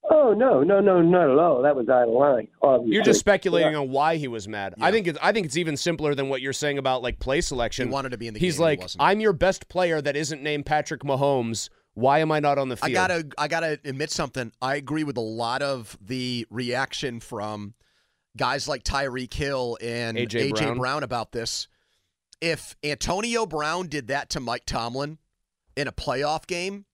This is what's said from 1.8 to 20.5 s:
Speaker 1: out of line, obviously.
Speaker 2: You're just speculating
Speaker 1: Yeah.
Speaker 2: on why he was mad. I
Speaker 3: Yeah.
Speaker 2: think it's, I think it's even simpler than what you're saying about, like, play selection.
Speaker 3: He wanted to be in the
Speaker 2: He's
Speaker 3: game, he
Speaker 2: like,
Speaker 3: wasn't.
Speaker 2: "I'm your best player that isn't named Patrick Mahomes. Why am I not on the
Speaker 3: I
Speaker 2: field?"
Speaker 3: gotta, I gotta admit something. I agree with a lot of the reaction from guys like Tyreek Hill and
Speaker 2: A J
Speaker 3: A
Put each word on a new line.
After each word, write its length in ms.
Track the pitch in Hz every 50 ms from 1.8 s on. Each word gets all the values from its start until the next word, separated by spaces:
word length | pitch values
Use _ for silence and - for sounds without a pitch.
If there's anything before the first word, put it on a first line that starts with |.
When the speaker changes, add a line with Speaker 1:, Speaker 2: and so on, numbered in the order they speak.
| 117 110
Speaker 1:
out 180 | 127 123 120 117
of 60 | 113
line, 340 | 123 139 147 135 120 107 - _ _
obviously. 320 | - 143 131 120 120 117 104
Speaker 2:
You're 100 | 208 220
just 160 | - - -
speculating 520 | - - 202 185 - 190 170 170 160 156
Speaker 1:
Yeah. 60 | 156 151
Speaker 2:
on 100 | 143 131
why 260 | 131 139 147 156 170
he 100 | 160 147
was 220 | 131 117 113 92 101
mad. 260 | 110 104 98 98 87 98
I 60 | 127
Speaker 3:
Yeah. 60 | 170
Speaker 2:
think 140 | 202 226 202 170
it's, 100 | 143 147
I 120 | 151 180
think 120 | 214 226 185
it's 100 | 151 123 165
even 180 | 180 160 151
simpler 380 | 135 - 175 165 131 151 151 147
than 160 | 135 135 135
what 100 | 139 131
you're 140 | 127 135 127
saying 240 | - 147 147 143 139
about, 240 | 135 135 131 127
like, 160 | 117 123 117 -
play 240 | - 127 135 160
selection. 460 | 175 - 143 127 117 110 - - 123 117
Speaker 3:
He 40 |
wanted 180 | 131 139 131 131
to 60 | 123 104
be 80 | 117
in 60 | 117
the 80 | 107 110
Speaker 2:
He's 140 | 170 185 156
Speaker 3:
game, 40 | 135
he 60 | 170
Speaker 2:
like, 160 | 160 151 -
Speaker 3:
wasn't. 220 | 90 92 - -
Speaker 2:
"I'm 180 | 139 165 196 214
your 140 | 220 214 190
best 340 | 135 170 185 190 - - _
player 320 | - 180 185 175 165 156
that 160 | 135 143 135
isn't 260 | 143 156 135 160 139
named 220 | 135 151 151 147 139
Patrick 380 | - 156 151 147 - 160 -
Mahomes. 680 | - 139 135 131 143 143 143 131 120 113 113 107 - - _ _ _ _
Why 280 | _ 104 117 131 139 156
am 120 | 160 156
I 80 | 156 151
not 160 | 147 143 143
on 140 | 139 139 131
the 80 | 127 -
Speaker 3:
I 60 | -
Speaker 2:
field?" 80 | 147 123
Speaker 3:
gotta, 340 | 185 185 185 180 170 160 143 127
I 120 | - 147 151
gotta 300 | 165 165 165 160 151 - _
admit 260 | 147 131 135 139 -
something. 400 | - - 160 131 _ 131 123 113 _ _
I 140 | 127 131 139
agree 280 | 147 139 127 147 160 156
with 140 | 143 131 120
a 40 |
lot 380 | 113 110 110 113 117 117 123 139
of 380 | 143 139 139 127 113 101 - -
the 460 | 98 95 131 131 123 123 123 120 113 _
reaction 720 | 104 117 127 120 120 123 135 131 - - - 135 120 117
from 540 | - - 127 107 101 107 107 104 104 101 - _ _ _ _ _ _ _ _ _ _ _ _
guys 300 | 107 135 120 131 143 -
like 180 | 147 147 127 _
Tyreek 500 | - - 139 139 135 120 131 127 117 -
Hill 420 | - 151 139 139 131 127 120 117 -
and 340 | - 117 117 120 120 117 113
Speaker 2:
A 80 | 120 123
J 240 | 113 104 117 135
Speaker 3:
A 40 | 139